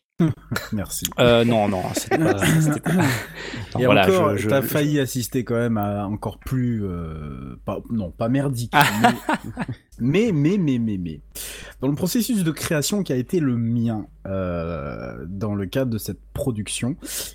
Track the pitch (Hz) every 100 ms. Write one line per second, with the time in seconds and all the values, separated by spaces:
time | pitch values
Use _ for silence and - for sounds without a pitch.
0 | _ - 160 - - - - 107 90 -
1 | - - 123 117 117 113 104 95 92 -
2 | - 381 - - 170 160 151 147 - 175
3 | 151 120 - - - - 101 117 123 104
4 | 95 180 160 - 101 139 123 151 147 147
5 | 131 131 113 135 117 117 120 110 101 101
6 | 101 104 110 95 - 131 123 113 101 87
7 | 82 78 76 65 67 60 - 101 - 117
8 | 90 - 117 135 139 123 117 147 139 208
9 | 240 240 - 302 - 117 - 120 _ -
10 | 120 165 233 160 147 202 156 127 113 101
11 | 87 78 - - - - - - 131 143
12 | 180 247 214 226 165 143 - 156 135 208
13 | 180 131 123 185 143 117 117 120 117 110
14 | - - - 95 92 87 82 82 71 55
15 | 60 57 78 98 104 101 95 135 131 110
16 | - 98 - - - 107 101 - 120 156
17 | - - -